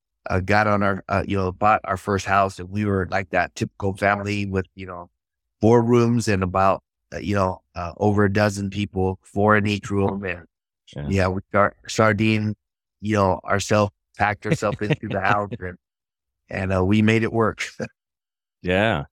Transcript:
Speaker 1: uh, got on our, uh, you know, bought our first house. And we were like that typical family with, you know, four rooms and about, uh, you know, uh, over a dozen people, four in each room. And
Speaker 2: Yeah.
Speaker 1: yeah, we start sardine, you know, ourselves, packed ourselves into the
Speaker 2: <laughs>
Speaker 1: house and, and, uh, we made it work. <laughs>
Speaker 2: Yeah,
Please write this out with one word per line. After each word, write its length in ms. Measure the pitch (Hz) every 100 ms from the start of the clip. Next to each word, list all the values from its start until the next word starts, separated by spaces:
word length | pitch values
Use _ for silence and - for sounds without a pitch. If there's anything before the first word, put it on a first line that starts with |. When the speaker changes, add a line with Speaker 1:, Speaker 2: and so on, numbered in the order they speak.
| _ _ -
Speaker 1:
uh, 100 | 92
got 260 | 95 104 107
on 160 | 104
our, 220 | 101 98 -
uh, 160 | 95 -
you 100 | 98
know, 160 | 92
bought 280 | 92 104 107
our 120 | - 95
first 300 | - 98 -
house. 320 | 98 95 92
And 120 | 90
we 140 | 101
were 240 | 104 98 90
like 200 | 98 98
that 240 | 90 82
typical 420 | - 107 - 98 98
family 500 | 101 101 101 104 101
with, 200 | 95 90
you 120 | 98 92
know, 240 | 87 87 _ _ _ _ _
four 220 | 107 120
rooms 460 | 117 120 117 120 110
and 140 | 98
about, 400 | 90 95 95 85 - _ _
uh, 40 | -
you 160 | 80
know, 280 | 101 92 90 _
uh, 180 | 90 87 -
over 260 | 104 101
a 80 | 101
dozen 380 | 101 104 101 98
people, 480 | 101 101 95 92 95
four 340 | _ 98 104 104
in 100 | 104
each 240 | 101 -
room. 340 | 98 98 98
And 200 | 95 87 - _ _ _ -
Speaker 2:
Yeah. 140 | - 73
Speaker 1:
yeah, 200 | 98 92
we 120 | 95 -
start 280 | 101 101 - -
sardine, 640 | - 110 104 110 107 107 104 _ _ _ _
you 160 | 104 104
know, 240 | 98 90
ourselves, 480 | - 101 - 107 101 - _ -
packed 280 | 104 104 107
ourselves 320 | 117 104 104
into 280 | 107 104 104
the 120 | 98
Speaker 2:
<laughs> 120 | 95
Speaker 1:
house 180 | 104 101 120
and, 160 | 90 87 _ _ _ _ _ _ _
and, 240 | 92 95
uh, 100 | 95
we 180 | 92 107
made 200 | 107 113
it 100 | 110
work. 340 | 113 98 - - -
<laughs> 60 | - _ _ _ _ _ _ _
Speaker 2:
Yeah, 420 | 87 92 113 80 69